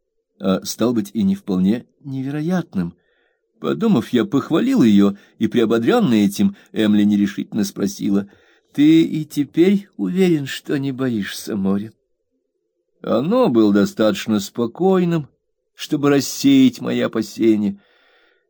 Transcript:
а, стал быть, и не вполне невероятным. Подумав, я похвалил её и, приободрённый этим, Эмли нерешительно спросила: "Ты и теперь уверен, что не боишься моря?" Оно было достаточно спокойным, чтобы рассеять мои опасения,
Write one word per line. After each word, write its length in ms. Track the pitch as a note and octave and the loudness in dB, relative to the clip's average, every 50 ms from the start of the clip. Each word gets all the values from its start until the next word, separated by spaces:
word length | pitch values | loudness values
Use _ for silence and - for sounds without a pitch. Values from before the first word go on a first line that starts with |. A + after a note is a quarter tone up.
| _ _ _ _ _ _ _ - | _ _ _ _ _ _ _ -6
а, 240 | - G2 F#2+ F#2 - | -2 -2 -2 -2 -4
стал 280 | - - - A2 B2 | -6 -6 -2 -2 -2
быть, 180 | A#2+ A2 G2+ - - | 0 -2 -4 -4 -4
и 80 | A2 | -2
не 140 | G2 G2 G2 | 0 0 -2
вполне 500 | G2 - - F#2 F2+ F#2 G2 A2+ B2 - _ _ _ | -2 -4 -4 -2 0 0 0 0 -2 -6 _ _ _
невероятным. 920 | - C#3 C3+ C3+ C3 C#3 D3 D3+ D3+ E3+ F#3 F3 E3 - - F#3+ E3+ E3+ - _ _ _ _ _ _ _ _ _ _ _ _ _ | -14 -10 -10 -8 -8 -8 -6 -6 -4 -4 -4 -4 -4 -6 -6 -6 -6 -6 -10 _ _ _ _ _ _ _ _ _ _ _ _ _
Подумав, 520 | - - C#3 - A3 A3+ F#3+ A#2 - - | -6 -6 -4 -2 0 0 0 0 0 0
я 120 | - A#2 G#2+ | 0 -2 0
похвалил 580 | G2 C#3+ C3+ - - D3+ F#3+ A#3 C4 C4+ A3 | 0 -2 -4 -2 -2 -2 -2 0 0 2 4
её 320 | B2+ A2 G#2 G2 G2+ G2+ G2+ - - _ _ - | 4 6 6 6 4 2 0 -4 -12 _ _ -6
и, 80 | A2+ | -4
приободрённый 800 | G#2+ - A#2+ A2+ G#2+ A#2 A#2 A#2 D3+ A#3 B3 G3+ C3 A2+ G#2 G2+ | -2 0 0 0 2 0 0 0 0 0 2 2 2 2 2 2
этим, 300 | G2 G2+ - G#2 G2 - - _ _ | 2 2 0 0 0 -2 -4 _ _
Эмли 320 | - G#2 A2 G#2 G#2 G#2 G#2 | -4 -2 0 2 2 2 2
нерешительно 580 | G#2 G#2 G2+ G2+ G2 - - - - - A2+ G2 | 2 2 2 0 -2 -4 -6 -10 -6 -4 -4 -4
спросила: 640 | G2 - - G#2+ G2 - - A2 G#2+ G2 G2+ G2+ - _ _ _ _ _ _ _ _ | -4 -4 -6 -6 -6 -6 -6 -4 -2 -2 -2 -4 -6 _ _ _ _ _ _ _ _
"Ты 300 | _ C#3 D3 D#3 D#3+ E3 E3 | _ 2 4 6 6 4 4
и 200 | - - D#3 D3+ | 2 -2 -6 -6
теперь 640 | - - D3 C#3 - - D#3 F3 G3 G#3 G3 - - _ | -6 -6 -6 -6 -2 0 2 4 4 4 2 -2 -6 _
уверен, 500 | - G3 F3+ F3+ F#3+ F#3+ F3+ E3 D3 C#3 | -6 -6 -2 0 2 2 2 2 0 -2
что 320 | C3+ - - - - D#3 C#3 | -6 -10 -10 -8 -6 -4 -4
не 120 | C#3 C#3 | -4 -4
боишься 640 | C3 B2 C3+ B2+ A#2 G#2 F#2+ - - - - - A2 | -4 -4 -4 -2 -2 -4 -4 -6 -8 -12 -10 -8 -6
моря?" 360 | G2+ F#2+ F#2+ G2 G2+ G#2+ A2 - _ _ _ _ _ _ _ _ _ _ _ _ _ _ _ _ _ _ _ _ _ | -4 -2 -2 -2 -2 -4 -10 -16 _ _ _ _ _ _ _ _ _ _ _ _ _ _ _ _ _ _ _ _ _
Оно 480 | - - G#2 A2+ C3+ F3 A#3 C4 B3 F3 | -4 -2 0 0 0 0 0 2 2 2
было 240 | A#2+ A2+ G#2+ G#2 | 4 4 4 4
достаточно 680 | G2+ G#2 G2 G2 - - A2 G#2+ G2 - - A2 G#2+ G#2 | 4 4 2 0 0 0 0 0 0 -2 -2 -2 -2 -2
спокойным, 880 | G2 - - A#2 A#2 A#2 - - F3 F#3+ F#3+ F#3 F3+ E3+ E3+ D#3+ C3+ - _ _ _ _ _ _ _ _ _ | -4 -4 -6 -6 -6 -6 -4 -2 0 2 2 2 0 0 -2 -2 -4 -8 _ _ _ _ _ _ _ _ _
чтобы 360 | - - - D3+ D3 C#3 C#3+ | -16 -10 -6 -4 0 2 2
рассеять 680 | C#3+ C#3 C3 - - - - C#3 C#3 C3+ C3 B2 - - | 2 2 0 -2 -4 -2 2 4 6 6 6 4 2 0
мои 200 | B2+ A#2+ B2 A#2+ | -6 -4 -4 -2
опасения, 800 | A#2+ A2+ - A2+ G#2+ - - - A2+ A2+ G#2+ G#2 G#2 G2 G2+ - _ _ _ _ _ _ _ _ _ _ _ _ _ | -4 -4 -4 -4 -6 -6 -4 0 2 2 2 2 0 -2 -4 -6 _ _ _ _ _ _ _ _ _ _ _ _ _